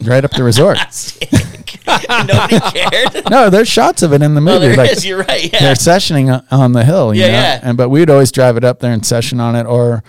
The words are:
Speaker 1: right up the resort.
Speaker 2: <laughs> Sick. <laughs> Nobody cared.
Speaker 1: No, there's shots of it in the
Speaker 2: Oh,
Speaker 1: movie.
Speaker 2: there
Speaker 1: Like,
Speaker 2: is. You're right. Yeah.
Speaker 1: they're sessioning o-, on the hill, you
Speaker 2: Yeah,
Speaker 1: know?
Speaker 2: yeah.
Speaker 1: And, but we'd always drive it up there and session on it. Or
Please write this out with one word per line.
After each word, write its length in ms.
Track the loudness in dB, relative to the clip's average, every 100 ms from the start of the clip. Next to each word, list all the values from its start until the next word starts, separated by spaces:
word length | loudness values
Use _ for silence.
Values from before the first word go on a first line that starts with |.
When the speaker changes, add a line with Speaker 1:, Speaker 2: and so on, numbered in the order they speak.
Speaker 1:
right 220 | -2 0
up 80 | 0
the 100 | -2
resort. 340 | 0 2 2 0
Speaker 2:
<laughs> 60 | -6
Sick. 400 | -10 -16 -12 -4 -4 -4 -12 -18 -12 -6
<laughs> 220 | -4 -4
Nobody 500 | -4 0 -2 2 0
cared. 720 | 0 -4 -4 -2 -4 -4 -2
Speaker 1:
No, 200 | 2 4
there's 180 | 2 2
shots 340 | 0 0 0
of 100 | 0
it 100 | 2
in 120 | 2
the 60 | 2
Speaker 2:
Oh, 40 |
Speaker 1:
movie. 240 | 2 2 2
Speaker 2:
there 80 | 4
Speaker 1:
Like, 160 | 2
Speaker 2:
is. 120 | 0 -4
You're 120 | -6
right. 300 | -4 -4 -4
Yeah. 80 | 0
Speaker 1:
they're 140 | 0
sessioning 600 | 2 2 0 0 0 0
o-, 220 | -2 -2 0
on 160 | 2
the 120 | 2
hill, 300 | 2 2 0
you 60 | 2
Speaker 2:
Yeah, 60 | 2
Speaker 1:
know? 40 |
Speaker 2:
yeah. 260 | 2 0 -2
Speaker 1:
And, 140 | -4 -2
but 120 | 0
we'd 200 | 2 4
always 220 | 4 2
drive 240 | 2 0 2
it 80 |
up 160 | -2 -2
there 100 | -4
and 120 | -4
session 340 | -4 -4 -4 -4
on 160 | -4
it. 100 | -4 -2
Or 360 | -2 0 -2